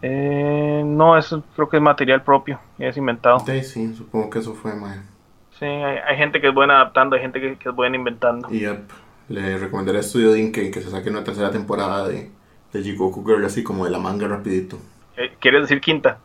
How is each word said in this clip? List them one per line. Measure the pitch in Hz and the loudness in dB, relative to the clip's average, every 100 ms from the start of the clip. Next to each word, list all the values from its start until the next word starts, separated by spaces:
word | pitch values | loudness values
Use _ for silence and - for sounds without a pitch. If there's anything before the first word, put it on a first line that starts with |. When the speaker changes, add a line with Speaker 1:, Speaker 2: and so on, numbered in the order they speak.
Speaker 1:
Eh, | 131 135 143 143 143 147 147 147 | -4 -2 0 0 0 0 0 0
no, | 147 151 160 165 | 0 4 6 6
eso | 156 160 - - | 4 -6 -10 -4
creo | 151 | 0
que | 156 | 4
es | |
material | 151 143 131 135 | 4 4 4 2
propio, | 135 139 139 139 _ _ | 4 2 2 -12 _ _
es | 127 131 | -6 -4
inventado. | 135 117 123 123 | -4 0 4 4
Speaker 2:
Sí, | 123 135 | 2 -4
sí, | 131 117 113 | -4 -6 -8
supongo | 110 113 113 107 | -8 -8 -6 -4
que | 113 | -6
eso | 110 | -8
fue, | 110 110 | -10 -10
mae. | 104 101 98 101 _ _ _ _ _ | -10 -10 -14 -16 _ _ _ _ _
Speaker 1:
Sí, | 147 | -8
hay, | 143 143 135 139 | -4 -4 -4 -4
hay | 139 | 0
gente | 147 147 | 0 2
que | 143 | 2
es | |
buena | 135 139 139 | 4 6 6
adaptando, | 131 - 135 131 | 6 4 2 2
hay | |
gente | 131 131 | -2 -6
que, | 135 135 | -6 -8
que | 135 | -10
es | |
buena | 123 123 131 | -2 -2 0
inventando. | 123 117 120 120 123 | -6 -2 -2 -2 -6
Speaker 2:
Yep. | 110 104 101 - - - _ _ | -6 -6 -8 -12 -20 -20 _ _
Le | 101 95 95 | -6 -4 -4
recomendaré | 95 98 95 101 | -6 -6 -2 -2
a | |
Studio | 98 120 110 | 0 2 4
Dean | 110 110 | 4 2
que, | 113 95 | -2 -4
que | 95 | -6
se | 92 | -8
saquen | 95 98 | -8 -6
una | 107 | -6
tercera | 101 98 101 | -6 -4 -2
temporada | 107 101 104 98 98 98 | -4 -4 -4 -2 -2 -4
de, | 92 - - _ _ _ | -6 -10 -20 _ _ _
de | 104 | -8
Jigoku | 98 95 92 95 | -6 -2 -2 -2
Girl, | 104 110 | 0 2
así | 101 101 | 2 -4
como | - 95 | -4 -4
de | 90 | -2
la | 90 | -2
manga | 92 101 104 | -4 -4 -4
rapidito. | 101 101 92 92 - - _ _ - | -4 -2 -4 -4 -12 -18 _ _ -10
Speaker 1:
Eh, | 123 - | -10 0
¿quieres | - 139 | 4 4
decir | 143 139 | 4 0
quinta? | - 156 135 117 | 0 2 2 0